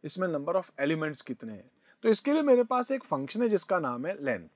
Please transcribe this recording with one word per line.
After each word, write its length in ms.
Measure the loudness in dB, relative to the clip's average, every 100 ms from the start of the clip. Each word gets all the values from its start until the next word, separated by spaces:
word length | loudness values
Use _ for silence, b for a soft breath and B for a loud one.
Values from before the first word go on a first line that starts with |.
इसमें 240 | -10 -4 -2
number 260 | -2 0
of 160 | -2 -2 -2
elements 400 | 0 0 -2 -6
कितने 320 | -10 -10 -10
हैं। 160 | -14 -18 _ b b
तो 60 | 2
इसके 240 | 2 2
लिए 80 | 2
मेरे 220 | 6 4 4
पास 260 | 0 0
एक 120 | -4
फंक्शन 380 | -2 -4 -2 -2
है 80 | 2
जिसका 300 | 0 0 -2
नाम 260 | 0 -4 -6
है 120 | -4
len। 260 | -4 -4 -6